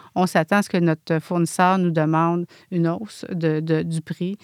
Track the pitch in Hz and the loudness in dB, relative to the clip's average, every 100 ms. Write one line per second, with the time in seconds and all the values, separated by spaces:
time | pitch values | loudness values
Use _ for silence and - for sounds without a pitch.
0 | - - 185 185 160 202 202 185 170 156 | -8 -2 0 2 2 0 0 0 2 0
1 | - 160 - 180 165 - 175 190 180 160 | -2 -4 -2 -2 0 2 2 4 2 0
2 | 156 160 165 170 175 - - 175 165 175 | 2 2 2 0 -4 -12 -6 -2 0 -2
3 | 214 - - 180 160 156 160 160 170 160 | -8 -14 -10 -4 -2 0 0 0 0 -4
4 | - - 180 202 | -6 -6 -6 -8